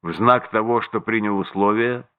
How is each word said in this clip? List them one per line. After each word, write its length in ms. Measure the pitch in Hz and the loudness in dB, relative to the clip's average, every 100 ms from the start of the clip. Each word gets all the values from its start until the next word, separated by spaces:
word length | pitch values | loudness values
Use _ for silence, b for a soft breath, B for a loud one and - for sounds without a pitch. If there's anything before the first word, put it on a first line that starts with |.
В 100 | 87 | -8
знак 380 | 80 113 123 - | 0 4 4 2
того, 300 | 113 110 120 | -2 0 0
что 200 | 110 110 | 0 -6
принял 380 | 98 113 104 101 | -2 -2 0 -2
условия 680 | 92 98 101 107 117 123 123 | -4 0 2 2 0 -2 -10